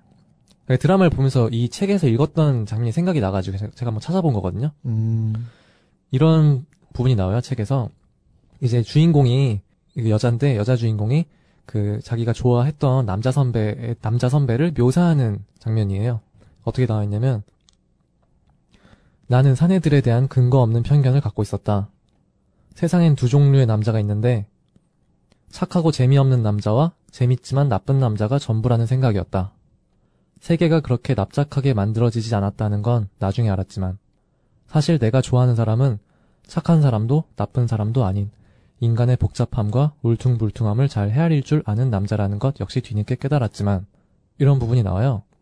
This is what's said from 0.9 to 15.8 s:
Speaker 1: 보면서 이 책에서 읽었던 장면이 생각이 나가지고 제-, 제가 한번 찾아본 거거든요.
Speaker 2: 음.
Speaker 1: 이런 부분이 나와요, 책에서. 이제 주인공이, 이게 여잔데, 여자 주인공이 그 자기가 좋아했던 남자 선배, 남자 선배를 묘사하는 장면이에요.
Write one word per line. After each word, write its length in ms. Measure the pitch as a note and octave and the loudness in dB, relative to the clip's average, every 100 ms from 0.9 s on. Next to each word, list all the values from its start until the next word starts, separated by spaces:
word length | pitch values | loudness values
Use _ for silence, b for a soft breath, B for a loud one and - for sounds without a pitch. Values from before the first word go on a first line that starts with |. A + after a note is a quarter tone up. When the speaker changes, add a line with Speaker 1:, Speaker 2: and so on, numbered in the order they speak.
| F#3+ F3 | 4 4
Speaker 1:
보면서 400 | C3 C3+ C3 A2+ | 2 0 2 0
이 200 | A#2 A#2+ | 0 -4
책에서 380 | - G3+ G3+ C3 | -2 -2 0 2
읽었던 580 | A#2 D#3 D#3+ D3+ B2 G#2+ | 2 0 2 0 0 -4
장면이 260 | G#2+ A#2+ | -4 -2
생각이 280 | E3 F#3 D#3 | -2 0 0
나가지고 360 | F#2+ G2 G2 G2 | 0 -2 -4 -6
제-, 140 | G#2+ | -8
제가 180 | - A#2+ | -8 -6
한번 120 | G#2+ | -6
찾아본 320 | - F#3 E3 | -4 -2 0
거거든요. 360 | G#2+ F#2 G2 D3+ - | 0 -2 -4 -6 -6
Speaker 2:
음. 640 | B2+ A2 A2+ A2+ A2 A2 A#2 B B B B _ _ | -4 -2 -2 -2 -2 -6 -10 B B B B _ _
Speaker 1:
이런 560 | C3 D#3+ D#3+ D3+ C3 - _ _ | 2 4 6 4 2 -4 _ _
부분이 240 | - B2 A2 | -2 0 2
나와요, 240 | F#2 A2+ | 0 -2
책에서. 480 | - A#2+ G2+ C3+ F2+ - _ _ _ _ _ _ | -4 -6 -2 -2 -4 -10 _ _ _ _ _ _
이제 220 | B2+ A#2+ | -2 0
주인공이, 800 | A2 D3 E3+ D3 B2 B2+ C3+ G2+ - _ _ | 0 2 4 4 2 2 0 -4 -8 _ _
이게 160 | - A2+ | -6 -2
여잔데, 460 | G#2+ A#2+ A#2 C#3 A2 | 0 0 0 0 0
여자 200 | G#2 A#2+ | 0 0
주인공이 480 | A2+ G#2+ G#2+ D3+ E3 b b b | 0 -2 -2 -2 -4 b b b
그 360 | - G#2+ G#2 G#2 | -8 -4 -4 -6
자기가 300 | - A#2 A#2 | -6 -4 -2
좋아했던 720 | - B2 A#2+ C#3 - C#3 C3 A#2+ | -2 0 2 0 -2 0 0 -2
남자 260 | G2 B2 | -2 -2
선배, 640 | C#3+ B2+ A2 G#2+ A#2+ A#2 A#2 | 0 0 0 -2 -4 -8 -6
남자 260 | G#2+ A#2+ B2 | -4 -2 0
선배를 460 | D3 C3 A#2 E3+ B2 | 0 0 0 -2 0
묘사하는 640 | B2 F3 F3 D3 A2+ G2+ - _ | 0 2 2 2 0 -4 -10 _
장면이에요. 640 | A2+ A2 | -4 -2